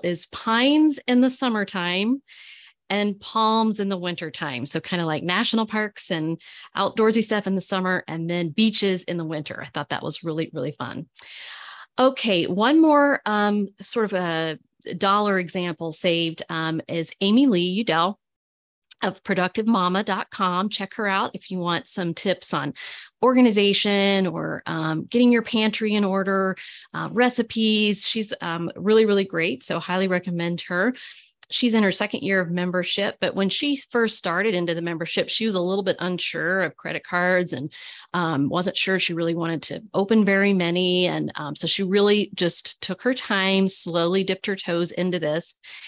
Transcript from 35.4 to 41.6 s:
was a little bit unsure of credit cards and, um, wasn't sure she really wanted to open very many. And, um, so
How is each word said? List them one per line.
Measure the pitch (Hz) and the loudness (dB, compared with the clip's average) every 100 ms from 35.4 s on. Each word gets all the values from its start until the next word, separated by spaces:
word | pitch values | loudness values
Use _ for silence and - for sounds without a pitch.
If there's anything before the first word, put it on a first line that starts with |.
| 220 | 0
was | 185 | 0
a | |
little | 175 196 | 0 0
bit | 190 - | 0 -2
unsure | 180 180 - 160 160 190 | -2 -4 -4 -4 -2 0
of | 165 - | -2 -4
credit | 160 160 | -8 -8
cards | - 180 180 180 180 | -4 -2 2 2 0
and, | 131 151 - - - - | -4 -8 -10 -18 -18 -6
um, | 180 165 143 143 | -2 0 0 0
wasn't | 175 180 - | 0 -2 -2
sure | - 190 | -2 0
she | 180 | -2
really | 165 170 170 | -2 -2 -2
wanted | 165 165 | -2 -4
to | - 160 - | -6 -10 -6
open | - 202 220 | -2 2 4
very | 196 196 202 | 4 4 4
many. | 196 170 175 185 180 180 | 2 2 2 2 2 2
And, | 156 151 - | 0 -4 -6
um, | 151 | -8
so | 151 | -6